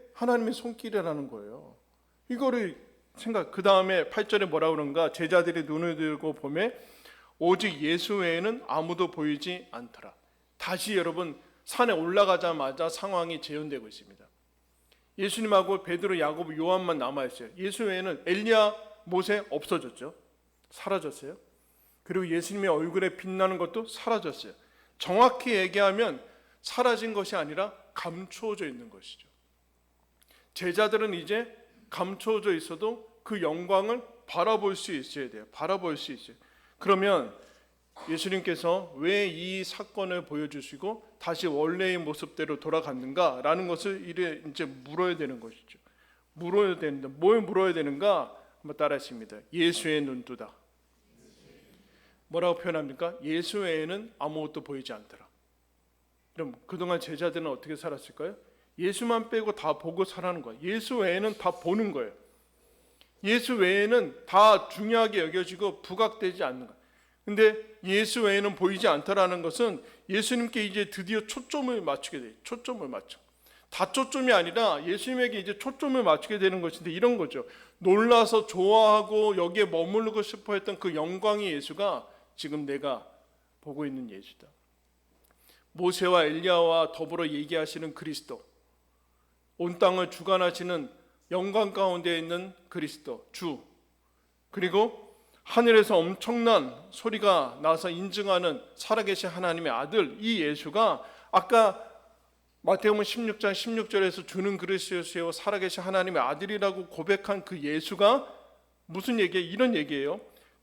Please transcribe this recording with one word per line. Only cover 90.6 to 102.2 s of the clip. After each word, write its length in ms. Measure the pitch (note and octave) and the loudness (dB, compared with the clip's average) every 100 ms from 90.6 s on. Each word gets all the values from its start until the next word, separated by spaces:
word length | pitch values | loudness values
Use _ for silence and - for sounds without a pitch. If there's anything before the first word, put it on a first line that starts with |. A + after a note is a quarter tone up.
| F3+ F3 C3+ - _ _ - | -4 -4 -6 -14 _ _ -6
영광 420 | F3+ G3 G3+ G3+ | -4 0 2 2
가운데 440 | G3 F#3+ F3+ F3 E3 | 2 0 0 0 -2
있는 360 | E3 F3 F#3+ - - | -2 -6 -8 -14 -12
그리스도, 580 | F3+ D3+ - - A2+ - | -8 -8 -10 -12 -12 -12
주, 280 | - F3 C3 - _ _ _ _ _ _ _ _ | -10 -8 -8 -12 _ _ _ _ _ _ _ _
그리고 640 | - F3+ F#3 A3+ - - - _ _ | -4 2 4 2 0 -20 -20 _ _
하늘에서 540 | - - A#3+ A3 G#3 G3 | -2 4 8 10 10 6
엄청난 760 | E3 F#3+ - A#3 A#3 G#3 C3 - - | 4 -2 -2 2 6 6 4 -8 -18
소리가 680 | - A3+ G#3+ G#3 F3+ C3 A#2 | -6 -4 2 4 4 4 0
나서 280 | D3+ D#3+ F3+ | 2 2 0
인증하는 720 | E3+ F#3+ F#3 G3 F#3 F3 C3+ - - | -4 -6 -4 2 2 2 -2 -8 -10
살아계신 540 | - A3 G3+ F#3+ F#3+ | -2 0 0 -2 -4
하나님의 420 | E3+ F3+ E3 D#3+ | -2 -2 0 -2
아들, 460 | A#2+ D3 G#3+ D3 - | -2 0 0 0 0
이 220 | A3 A3+ | -2 0
예수가 600 | D3+ D3 D#3 G#3 A3 C#3 - - - | 0 -2 -2 2 4 2 -6 -20 2
아까 600 | F#3 F#3 A#3 G#3+ F#3+ - - _ _ | 2 6 6 6 4 -10 -20 _ _